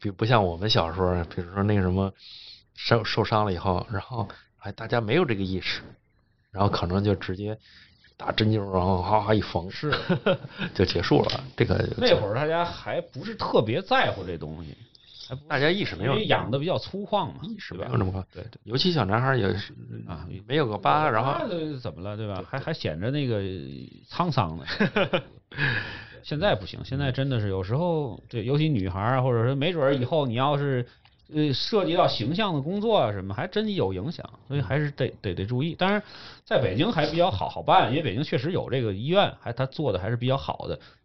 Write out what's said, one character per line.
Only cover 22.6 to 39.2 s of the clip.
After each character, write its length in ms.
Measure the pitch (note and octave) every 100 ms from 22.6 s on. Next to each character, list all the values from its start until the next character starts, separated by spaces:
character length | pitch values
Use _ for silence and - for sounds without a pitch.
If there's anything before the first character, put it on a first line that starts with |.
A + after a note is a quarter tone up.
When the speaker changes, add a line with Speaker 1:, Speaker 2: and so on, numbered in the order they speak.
| D#3
Speaker 2:
显 240 | D#3+ G2 E2
着 100 | G#2+
那 160 | D3 C3+
个 140 | G#2+ G2 F#2 C2+ C#2 B1+ - -
沧 200 | - F3
桑 260 | C3+ F2 E2
呢。 80 | - - F#3+ G#3+ F#3 E3+ - - _
Speaker 1:
<laughs> 720 | - C#3+ A2 G#2+ G#2 - -
Speaker 2:
现 180 | - D3
在 140 | G3
不 100 | D3
行， 160 | F#2 -
现 140 | - C#3
在 140 | C#3
真 160 | B2+ C#3
的 100 | B2
是 100 | G#2
有 140 | F#2+
时 140 | F#2+ B2+
候， 440 | F3 D#3+ C#3 F#2 -
对， 160 | A#2+
尤 120 | G#2+ D3
其 120 | D#3
女 200 | B2 F#2
孩 100 | F#2
儿 180 | G#2+ C3
啊， 40 |
或 80 | C3
者 140 | A#2+
说 100 | A#2
没 180 | C#3 D#3
准 120 | E3
儿 100 | C3+
以 100 | C#3+
后 220 | A#2+ D#3+ C3+
你 80 |
要 220 | A2+ C#3 C#3
是， 300 | C#3+ B2+ A#2+ - _ _ -
呃， 200 | D3+ D3+
涉 320 | B2+ - G#3+
及 100 | E3
到 140 | E3+ D#3+
形 260 | - A2+
象 200 | F3 G#3
的 60 | D3
工 200 | C#3 G3+
作 160 | A3+ G3+
啊 160 | A#2+
什 100 | G2+
么， 120 | F#2+
还 120 | G2 F3+
真 280 | G#3 G#3+
有 180 | F#3+ F#2+
影 180 | F#2+ C#3
响， 180 | - - - -
所 80 | C#3+
以 40 |
还 180 | F2+ C#3
是 120 | D3
得， 200 | - C3 -
得， 140 | G#2
得 100 | F2
注 180 | G2 B2
意。 120 | E3
当 160 | D3 F#3
然， 100 | G#3 - - - -
在 140 | - G#3+
北 180 | G2+ G2+
京 140 | G3+
还 160 | D#3+ D3+
比 100 | E3
较 140 | F3+
好， 180 | - -
好 140 | -
办， 280 | - F3+ C3+
因 60 | C#3+
为 60 |
北 120 | C#3+
京 100 | G#2+
确 140 | D#3 D#3+
实 140 | D#3+
有 180 | F#3 -
这 100 | C3
个 120 | A2+
医 140 | G2 C3
院， 260 | F#3+